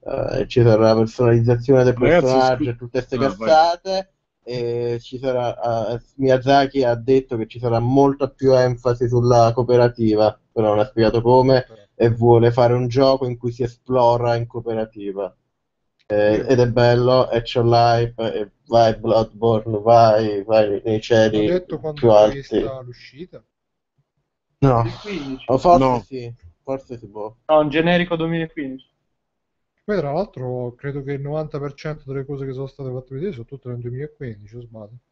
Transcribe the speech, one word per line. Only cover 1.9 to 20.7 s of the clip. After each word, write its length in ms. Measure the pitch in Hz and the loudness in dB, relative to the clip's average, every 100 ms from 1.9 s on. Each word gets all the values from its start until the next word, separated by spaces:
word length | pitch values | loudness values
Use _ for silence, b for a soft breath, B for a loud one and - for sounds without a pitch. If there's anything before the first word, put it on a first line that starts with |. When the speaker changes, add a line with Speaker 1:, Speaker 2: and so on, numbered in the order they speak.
Speaker 2:
Ragazzi, 280 | 117 123 170 | 2 2 2
Speaker 1:
personaggio 380 | 135 131 131 127 | 2 2 2 0
Speaker 2:
scu-, 40 | 147 | -4
Speaker 1:
e 60 | 120 | -8
tutte 240 | 120 131 | -6 -8
ste 140 | 123 131 | -6 -4
Speaker 2:
ah, 20 | |
vai. 100 | 135 190 110 | -4 -4 2
Speaker 1:
cazzate. 600 | 156 165 175 190 190 190 _ _ _ - | 4 4 0 -6 -6 -8 _ _ _ -12
E 520 | 123 120 120 120 120 | -8 -6 -4 -4 -6
ci 180 | 120 127 | -10 -8
sarà, 760 | 135 127 120 - 117 117 107 | -4 -2 -4 -4 -4 -4 -4
eh, 60 | 120 - _ | -8 -10 _
Miyazaki 680 | 135 131 120 139 135 139 | 2 2 4 2 2 0
ha 100 | 123 | -2
detto 420 | 120 117 135 131 117 | -2 0 0 0 -8
che 100 | 110 | -8
ci 120 | 120 | -6
sarà 200 | 120 113 | -2 -2
molta 500 | 120 135 139 139 135 | 2 4 2 2 -6
più 240 | _ 135 | _ 2
enfasi 540 | 131 127 120 127 120 123 | 2 2 0 -4 -2 0
sulla 440 | 120 120 120 113 | 0 2 4 4
cooperativa, 840 | 117 120 123 120 120 110 107 107 - _ | 2 0 2 2 0 -2 2 0 -2 _
però 160 | - 110 | -2 0
non 100 | 104 | 0
ha 40 | 104 | -2
spiegato 360 | - 110 113 | 0 0 0
come, 420 | 117 127 131 131 - B B | 2 4 4 2 0 B B
e 160 | _ 117 | _ -2
vuole 400 | 113 117 117 117 | 2 4 4 4
fare 220 | 120 120 | 2 0
un 120 | 123 127 | 0 -2
gioco 380 | 120 135 135 127 | 0 2 0 -4
in 120 | 120 | -6
cui 140 | 123 | -10
si 100 | 120 | -6
esplora 720 | 117 - _ 127 120 120 120 | -8 -8 _ 0 2 2 0
in 120 | 117 117 | -2 -4
cooperativa. 880 | 117 113 113 110 107 101 98 95 _ _ _ _ _ _ _ _ | -10 -8 -6 -8 -10 -12 -8 -10 _ _ _ _ _ _ _ _
Eh, 280 | 104 104 107 | 0 2 0
Speaker 3:
Io 100 | 110 | 0
Speaker 1:
ed 140 | 127 | 2
è 80 | 120 | 2
bello, 640 | 117 120 120 123 127 123 | 2 2 2 2 2 2
e 100 | 117 | -2
c'è 200 | 113 127 | -4 -2
l'hype, 720 | 117 117 120 117 117 120 113 | 2 2 4 2 -2 -4 -6
e 160 | 113 104 _ _ | -6 -10 _ _
vai 280 | 117 113 110 | 2 2 2
Bloodborne, 840 | 110 110 110 104 113 110 110 110 | 0 0 0 -2 -2 -2 -2 -4
vai, 640 | 104 117 113 107 110 101 | 4 6 6 4 0 -4
vai 360 | 101 110 107 | 0 2 2